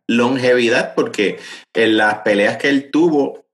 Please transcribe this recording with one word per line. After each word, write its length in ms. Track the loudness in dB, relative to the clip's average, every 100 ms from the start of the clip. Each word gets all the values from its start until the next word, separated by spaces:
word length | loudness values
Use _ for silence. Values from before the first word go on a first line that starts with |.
| -4
longevidad, 840 | 0 0 0 2 2 2 0 -2
porque 440 | -4 -4 -2 -4 -4 -12 -20 -8
en 220 | -2 0 2
las 220 | 0 0
peleas 360 | 0 2 0 0
que 100 | 0
él 220 | -2 0
tuvo, 540 | 0 2 2 -2 -6 _